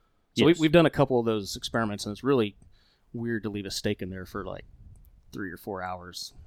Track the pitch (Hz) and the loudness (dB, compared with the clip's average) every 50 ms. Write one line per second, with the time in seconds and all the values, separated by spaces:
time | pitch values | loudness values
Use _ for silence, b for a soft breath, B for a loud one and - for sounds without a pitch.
0 | _ _ _ _ _ _ - - 117 147 170 160 156 160 147 170 160 139 - - | _ _ _ _ _ _ 2 4 6 6 6 6 6 6 8 8 6 6 4 2
1 | 139 - 131 120 117 117 110 107 98 - - 123 - - - 120 113 104 104 98 | 2 2 2 2 2 2 0 -2 -2 -6 -10 -10 -8 -4 -2 -2 -2 -2 -4 -6
2 | - 107 104 - - 131 143 123 110 101 - _ - - _ _ _ _ _ _ | -8 -8 -8 -4 0 2 2 2 2 0 -2 _ -20 -20 _ _ _ _ _ _
3 | _ _ - 120 117 117 117 107 101 107 101 104 95 98 - - - 107 104 - | _ _ -10 -6 -4 -4 -4 -4 -4 -4 -6 -6 -8 -8 -6 -4 -2 -2 -2 -4
4 | 101 92 92 92 92 - - 104 92 95 95 92 - - - - - - - - | -6 -10 -10 -10 -12 -10 -10 -8 -8 -8 -10 -12 -14 -18 -20 -20 -20 -20 -20 -20
5 | - - - - _ _ - - 104 90 82 - - 110 98 92 90 90 92 90 | -20 -20 -20 -20 _ _ -10 -8 -8 -8 -8 -10 -10 -8 -8 -6 -6 -8 -8 -10
6 | 87 90 87 - - - - - - | -12 -14 -14 -14 -14 -14 -16 -20 -20